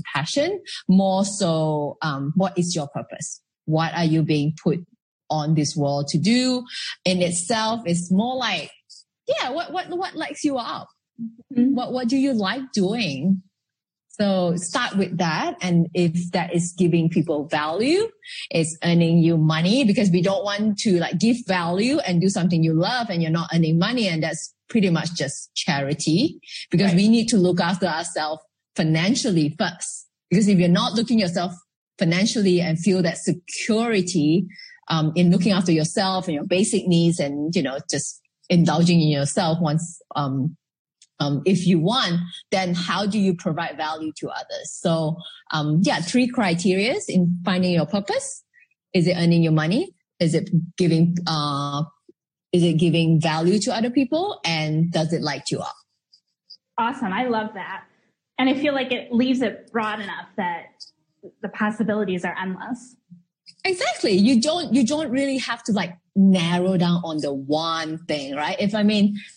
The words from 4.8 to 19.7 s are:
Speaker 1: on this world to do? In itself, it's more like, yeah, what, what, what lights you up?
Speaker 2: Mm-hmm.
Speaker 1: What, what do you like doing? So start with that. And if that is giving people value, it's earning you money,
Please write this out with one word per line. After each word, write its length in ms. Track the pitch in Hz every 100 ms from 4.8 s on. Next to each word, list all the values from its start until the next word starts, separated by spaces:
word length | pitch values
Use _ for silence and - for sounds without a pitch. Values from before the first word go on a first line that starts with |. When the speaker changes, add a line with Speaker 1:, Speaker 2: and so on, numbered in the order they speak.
| 175 _ _ _ -
Speaker 1:
on 260 | 156 151 156
this 200 | 147 -
world 320 | 143 143 143
to 100 | 160
do? 440 | 170 240 254 247 247 - - -
In 180 | - 180
itself, 600 | 175 175 - 226 220 226 175
it's 260 | 175 175
more 260 | 190 233 262
like, 340 | 233 180 135 - _ - _ _ -
yeah, 220 | 605 294
what, 240 | 285 302
what, 160 | 330 349
what 260 | 349 370 -
lights 280 | 311 294 302
you 120 | 262
up? 300 | 233 - - _ _ - 226 - -
Speaker 2:
Mm-hmm. 220 | 277 254 247
Speaker 1:
What, 160 | 240
what 160 | 247 240
do 80 | 269
you 180 | 277
like 380 | 240 190 240 262
doing? 680 | - 185 226 196 135 165 190 - _ _ _ _ _ _
So 460 | - 202 190 180 170
start 400 | - 277 247 196
with 220 | 180 175
that. 400 | 170 160 311 -
And 280 | 180 170 165
if 380 | 180 175 170 -
that 220 | 185 170
is 200 | 175 170 -
giving 320 | 175 170 165
people 380 | 170 160 151 143
value, 600 | 151 151 170 247 359 440 - - - -
it's 280 | 170 160 -
earning 340 | 170 170 165 170
you 180 | 165 165
money, 480 | 156 160 175